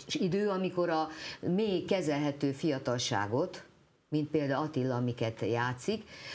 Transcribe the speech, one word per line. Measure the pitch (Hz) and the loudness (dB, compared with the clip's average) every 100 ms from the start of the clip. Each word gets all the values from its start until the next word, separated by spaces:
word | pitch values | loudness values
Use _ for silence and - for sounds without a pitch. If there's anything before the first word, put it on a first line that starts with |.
| - | -4
idő, | - 190 190 208 | -2 0 2 2
amikor | 190 185 180 175 | 0 0 0 2
a | 160 156 - - - | 2 0 -4 -12 -6
még | - 180 220 180 - | 0 2 2 0 2
kezelhető | 190 151 143 147 139 139 | 0 2 2 0 0 0
fiatalságot, | 135 165 131 131 120 - 107 101 123 - - - - _ _ _ | 0 0 0 0 0 0 0 2 0 0 -6 -16 -20 _ _ _
mint | 151 147 | -2 2
például | 160 139 135 | 2 2 0
Attila, | 151 135 131 | 0 0 2
amiket | 123 123 117 113 113 | 2 0 0 -2 0
játszik, | 104 117 123 123 - 214 - - - | 0 2 0 -2 -2 -4 -6 -16 -12